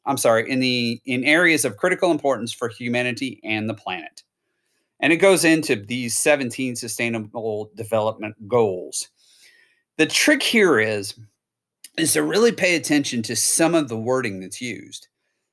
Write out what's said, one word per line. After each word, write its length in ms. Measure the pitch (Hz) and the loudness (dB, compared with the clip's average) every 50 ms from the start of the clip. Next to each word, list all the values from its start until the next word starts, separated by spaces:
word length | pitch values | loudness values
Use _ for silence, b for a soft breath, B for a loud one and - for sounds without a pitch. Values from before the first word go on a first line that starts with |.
| _ | _
I'm 100 | - 139 | -4 -2
sorry, 320 | 131 - 123 113 113 113 - | 0 2 2 2 2 2 0
in 120 | 135 127 | -2 0
the, 420 | 131 127 127 123 120 117 117 113 - | 0 0 0 0 -2 -2 -4 -6 -6
in 180 | 135 127 127 123 | -4 -4 -2 2
areas 400 | 143 151 165 180 170 160 143 - | 2 4 4 4 4 4 2 2
of 120 | 131 - | -2 -2
critical 360 | - - 185 185 180 - 180 165 | -2 0 0 0 2 2 0 0
importance 400 | 147 - 139 131 110 117 113 - | 0 0 -2 -2 -2 -4 -8 -8
for 160 | - 123 113 | -8 -8 -8
humanity 720 | 107 - 123 120 120 123 123 123 120 113 139 131 101 - - | -8 -8 -6 -4 -2 -2 -2 -2 -4 -4 -6 -8 -8 -10 -8
and 260 | 107 110 107 107 110 | -6 -4 -4 -4 -4
the 60 | 110 | -6
planet. 480 | 107 - 95 92 90 78 - - - - _ _ _ _ _ _ _ _ _ _ _ _ _ _ _ | -8 -8 -10 -10 -10 -10 -14 -20 -20 -20 _ _ _ _ _ _ _ _ _ _ _ _ _ _ _
And 120 | - 139 165 | 0 0 2
it 40 | |
goes 280 | 160 180 196 190 160 151 | 4 6 6 6 6 6
into 300 | 165 160 156 143 - 135 | 4 4 4 2 0 -2
these 420 | 107 101 101 120 127 127 117 117 | -2 -2 -6 -6 -6 -4 -4 -4
seventeen 600 | - - 151 147 139 135 120 - - 135 127 120 | 0 2 2 2 2 0 -4 -6 -6 -6 -6 -6
sustainable 960 | 117 - 117 - - 120 117 113 113 107 107 - 120 110 113 107 104 107 107 - | -8 -8 -8 -6 -4 -2 -2 -2 -4 -6 -8 -10 -8 -6 -4 -4 -4 -6 -10 -12
development 640 | - 110 104 113 110 107 110 107 - 107 104 107 - 107 | -12 -6 -2 -2 0 0 0 -2 -4 -8 -12 -12 -14 -6
goals. 640 | 101 120 120 113 104 92 90 85 73 - - - - b b b b b b b b b b b b b b b b _ | -2 2 2 2 2 0 -4 -8 -10 -10 -10 -10 -10 b b b b b b b b b b b b b b b b _
The 100 | - 156 | -2 0
trick 340 | 151 - - - - 302 269 | 0 2 2 4 4 4 2
here 380 | - - - 226 208 180 143 110 | 2 2 4 4 4 6 6 4
is, 400 | 110 110 107 104 98 98 - - 110 - _ _ _ _ _ _ _ _ _ _ - - - - | 4 2 0 -2 -4 -6 -10 -14 -20 -20 _ _ _ _ _ _ _ _ _ _ -20 -12 -6 -4
is 140 | 160 139 - | -2 0 0
to 100 | 156 151 | 0 0
really 300 | 156 160 196 233 240 - | 0 2 2 4 2 2
pay 240 | - 185 180 175 | 2 2 2 2
attention 460 | 156 123 - 147 147 135 - - 120 107 | 0 0 0 0 0 0 0 -4 -4 -4
to 120 | - 120 | -4 -4
some 400 | - - - - - 165 170 170 | -2 0 0 2 2 2 2 2
of 140 | 165 - 120 | 2 0 -2
the 100 | 113 113 | -4 -6
wording 400 | 110 117 127 131 123 113 98 95 | -2 -2 -2 0 -2 -4 -6 -8
that's 240 | 92 92 - - 127 | -10 -12 -12 -10 -10
used, 460 | 123 104 - - - - - - _ _ _ _ _ _ _ _ _ | -10 -10 -12 -14 -16 -18 -20 -20 _ _ _ _ _ _ _ _ _